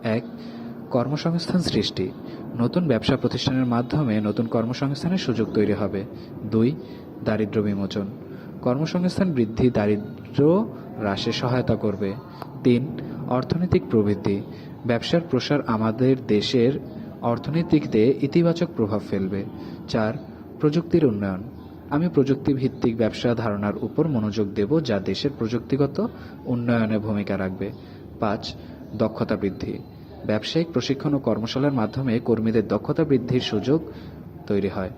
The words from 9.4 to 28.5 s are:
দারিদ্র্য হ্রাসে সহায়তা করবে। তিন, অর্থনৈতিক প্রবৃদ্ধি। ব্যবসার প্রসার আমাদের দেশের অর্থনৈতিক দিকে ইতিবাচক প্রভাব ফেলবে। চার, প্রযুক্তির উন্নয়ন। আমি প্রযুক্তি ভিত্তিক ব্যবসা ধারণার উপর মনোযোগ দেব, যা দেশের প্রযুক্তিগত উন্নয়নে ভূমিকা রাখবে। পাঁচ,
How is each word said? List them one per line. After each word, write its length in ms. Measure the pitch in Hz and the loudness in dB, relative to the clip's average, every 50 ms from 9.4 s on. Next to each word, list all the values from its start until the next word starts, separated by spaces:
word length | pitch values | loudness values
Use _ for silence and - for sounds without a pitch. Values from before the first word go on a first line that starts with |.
| 117 104 110 113 120 127 | 0 0 2 2 2 4
দারিদ্র্য 960 | 123 113 104 104 107 104 104 - - - - - - - 139 151 170 196 226 - - - - - - - | 4 4 2 2 2 0 0 -6 -10 -12 -14 -6 2 4 6 6 6 4 2 0 -6 -12 -14 -14 -8 -4
হ্রাসে 320 | 110 104 98 98 - 120 | -2 -2 -2 0 -2 -2
সহায়তা 440 | 113 - - 123 123 127 120 - 117 | -2 0 0 0 2 2 2 2 0
করবে। 380 | 101 - 107 101 95 104 98 98 120 - - - - - - - - - | 2 2 -2 -2 0 -2 -4 -4 -6 -10 -14 -14 -14 -14 -14 -12 0 4
তিন, 340 | 127 120 120 131 - - - - - - - - - | 4 4 4 4 -2 -6 -8 -8 -8 -8 -8 -4 -2
অর্থনৈতিক 540 | 123 127 131 - - 170 175 180 - 185 - - | -2 -2 0 0 0 0 2 4 2 2 2 4
প্রবৃদ্ধি। 520 | - 113 104 101 104 98 - - 101 101 - - - - - - - - - | 2 4 4 4 2 0 0 0 0 0 -2 -8 -12 -14 -14 -16 -16 -10 -2
ব্যবসার 360 | 117 120 117 - - - 170 170 165 | 0 0 0 2 2 2 2 2 2
প্রসার 300 | - 123 - - 147 143 - - | 0 0 2 2 0 0 2 0
আমাদের 600 | 117 107 110 110 110 113 127 127 135 127 120 - | 0 2 2 0 2 2 4 4 4 2 2 2
দেশের 520 | 107 104 98 - - 127 117 123 143 156 - - - - - - - - | 2 2 2 4 4 4 6 6 4 2 -4 -8 -12 -12 -12 -12 -12 -4
অর্থনৈতিক 680 | - 120 120 120 - - 143 165 170 165 - 151 147 - | -2 -2 -2 -2 -2 -2 0 0 2 4 4 2 2 4
দিকে 220 | - 110 107 123 139 135 | 4 4 6 6 4 4
ইতিবাচক 460 | - 135 - 175 170 170 165 165 180 165 - | 0 2 4 4 4 4 4 2 -2 -4 0
প্রভাব 260 | - 113 101 110 104 90 - | -2 0 0 0 -2 -2 -2
ফেলবে। 360 | - 98 95 92 98 98 101 - - - - - - - - - | -2 -2 -2 -2 -2 -4 -6 -6 -10 -12 -12 -12 -14 -14 -12 -2
চার, 260 | - 117 110 107 113 - - - - - - - - - | 0 2 2 2 0 -4 -8 -12 -16 -16 -16 -16 -8 0
প্রযুক্তির 460 | - 151 147 170 165 - - 170 156 | 2 2 2 2 0 2 2 4 4
উন্নয়ন। 380 | 135 107 101 101 98 95 92 101 127 - - - - - - - - | 4 2 2 0 -2 -2 -4 -6 -10 -12 -14 -16 -16 -16 -18 -10 -2
আমি 200 | 139 147 165 180 | -2 0 0 2
প্রযুক্তি 440 | 165 147 131 131 135 - - - 143 | 4 2 4 4 2 0 2 0 0
ভিত্তিক 440 | 127 127 131 - - - 123 113 113 | 2 0 -2 -2 0 -2 0 2 2
ব্যবসা 380 | 113 110 - - - 123 120 | 0 0 0 0 0 0 0
ধারণার 380 | 113 113 117 101 101 101 104 101 - | 0 0 -2 -2 0 0 -2 -2 -2
উপর 300 | - 107 - - 156 165 | -4 -4 0 0 2 2
মনোযোগ 460 | 147 120 107 107 101 110 107 98 95 | 2 0 0 0 0 0 -2 -2 0
দেব, 260 | 107 101 98 147 165 | -2 0 2 2 0
যা 200 | 156 127 107 98 | 2 2 0 0
দেশের 320 | 95 101 98 - - 143 139 - | 0 -2 -4 0 -2 -4 -2 -2
প্রযুক্তিগত 680 | 117 107 117 117 117 - - 135 143 139 - - 202 240 - - - - - - - | -4 -2 -2 -4 -2 -2 0 2 2 0 0 -2 -4 -4 -4 -10 -14 -14 -14 -12 -6
উন্নয়নে 540 | - 127 120 117 120 120 117 113 107 110 107 | -4 -2 -2 2 2 2 2 2 2 0 0
ভূমিকা 380 | 101 107 107 101 101 92 104 95 | 0 0 -2 -2 0 -2 -2 -2
রাখবে। 340 | 95 95 92 92 98 104 123 - - - - - - - - - | -2 -4 -4 -4 -6 -6 -8 -10 -16 -18 -18 -18 -18 -16 -6 -2
পাঁচ, 340 | - 107 101 113 - - | -2 0 0 -2 -4 -8